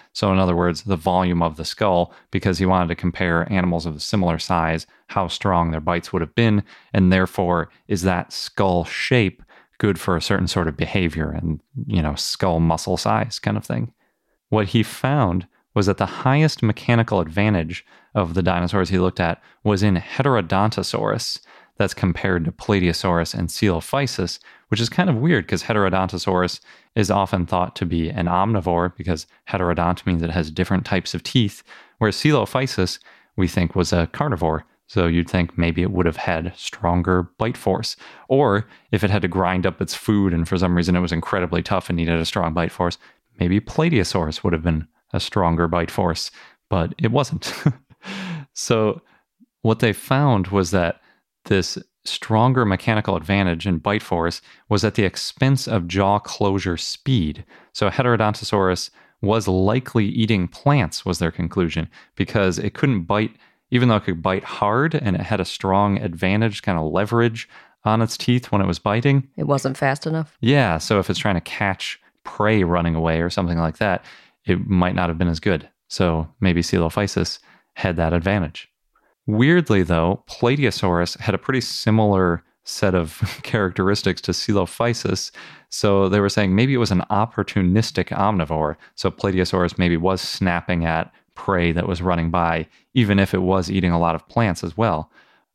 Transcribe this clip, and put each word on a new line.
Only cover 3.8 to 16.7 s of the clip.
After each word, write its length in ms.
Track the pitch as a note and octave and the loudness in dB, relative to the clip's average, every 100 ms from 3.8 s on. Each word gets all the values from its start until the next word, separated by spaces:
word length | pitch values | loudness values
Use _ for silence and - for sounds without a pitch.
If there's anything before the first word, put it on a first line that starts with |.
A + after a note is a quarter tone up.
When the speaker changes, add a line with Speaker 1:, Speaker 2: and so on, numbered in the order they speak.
| D#2+ | -4
Speaker 1:
of 100 | D2+ | -8
a 40 | |
similar 380 | - G#2+ F2 D#2+ | -2 0 0 0
size, 460 | - F2 D#2+ E2 - _ - | -2 0 0 -2 -6 _ -8
how 200 | G#2 F2 | -4 -4
strong 400 | - G2+ F2 E2 | -2 0 2 0
their 80 | D#2+ | -2
bites 320 | D#2 F2 - | -2 -4 -2
would 100 | F2+ | -4
have 140 | D#2+ - | -2 0
been, 280 | A2+ G#2 - - _ | 2 2 -2 -10 _
and 200 | G2 F#2 | 2 4
therefore, 560 | F#2 F#2 - F2+ F2 E2 _ - | 4 2 0 0 0 -2 _ -6
is 140 | F#2+ | -2
that 320 | F#2 F2 - | 0 0 -4
skull 500 | - - - G2 F2 E2 | -10 -8 -2 0 0 -2
shape 560 | - - B2+ F#2+ - - - _ - | -4 0 2 2 -2 -14 -20 _ -2
good 220 | G#2 F2 | 0 0
for 180 | - E2+ | 0 -2
a 40 | |
certain 260 | - G2 F2+ | 0 0 0
sort 200 | F#2+ D#2+ | 0 -2
of 80 | D2 | -2
behavior 540 | - G2+ E2+ D#2 D2 | -2 0 -2 -2 -4
and, 300 | E2 E2+ D#2 _ C3 - | -4 -4 -6 _ -12 -4
you 160 | G2 | 0
know, 140 | D2+ C#2+ | 0 -4
skull 440 | - - F#2+ E2 | -6 -2 0 2
muscle 380 | E2 E2 - F2+ | 2 0 -2 -2
size 420 | G#2+ G#2+ A2 - | 0 0 -2 -4
kind 160 | G#2 G#2+ | -4 -4
of 80 | - | -4
thing. 280 | A#2 A#2 _ _ _ _ _ - | -6 -6 _ _ _ _ _ -2
What 180 | G#2+ G2 | 0 2
he 140 | A#2 | 0
found 640 | G#2 - C3 D3 G2+ F2+ F2+ _ _ | 0 -2 0 2 2 0 -4 _ _
was 120 | G#2 G2 | 0 0
that 100 | F#2 | 0
the 80 | G2 | -2
highest 560 | - C3 C#3+ D#3 - | -2 2 4 2 2
mechanical 580 | A2 | -2